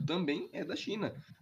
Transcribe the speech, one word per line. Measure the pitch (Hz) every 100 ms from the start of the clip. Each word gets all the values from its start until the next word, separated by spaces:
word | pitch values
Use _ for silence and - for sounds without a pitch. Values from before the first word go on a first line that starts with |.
também | 139 170 156 151 381
é | -
da | 165 302
China. | - 214 185 - - -